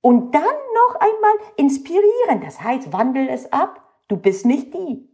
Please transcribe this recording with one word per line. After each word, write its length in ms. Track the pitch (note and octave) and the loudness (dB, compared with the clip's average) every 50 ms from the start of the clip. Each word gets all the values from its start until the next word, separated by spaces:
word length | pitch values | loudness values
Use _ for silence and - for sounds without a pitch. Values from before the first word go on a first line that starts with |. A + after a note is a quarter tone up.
Und 320 | _ B3 B3 A#3 A#3 - - | _ 4 4 4 2 0 -2
dann 100 | D4+ D#4 | 0 0
noch 580 | G#4+ D5 D5 C#5 C5 A4+ A4+ A#4+ B4 - - | 0 -2 -4 -8 -4 2 2 2 2 2 0
einmal 340 | - G#4 A4 A4 G#4+ G#4 A4 G#4 - - - | 0 0 0 2 2 2 2 2 -2 -10 -4
inspirieren, 840 | - C#4+ C#4 C4+ C4+ - - E4+ F#4 G#4 G#4 A#4 B4 B4 - C4 G3 F3 | 0 0 0 0 -2 -6 -2 0 4 4 4 4 2 2 0 0 -2 -2
das 180 | D#3 - - - | -10 -16 -10 -6
heißt, 300 | A3+ B3+ C4 C4+ - - | -4 -4 -4 -4 -6 -4
wandel 360 | F#3 A3+ B3+ C4 C4+ C4+ C4 | -2 -2 0 0 -2 -2 -2
es 240 | B3+ B3 - - - | -4 -8 -8 -4 -2
ab. 280 | C#4 E4 - - - _ _ _ _ _ | -2 -2 -2 -4 -16 _ _ _ _ _
Du 100 | _ G3+ | _ -6
bist 300 | F3+ - G3 F#3+ F#3+ - | 0 0 0 0 2 0
nicht 260 | A#3+ B3+ D4 - - - | 0 0 0 -2 -6 -10
die. 360 | F4 F#4+ E4 A#3+ - - _ | -10 -8 -8 -10 -12 -14 _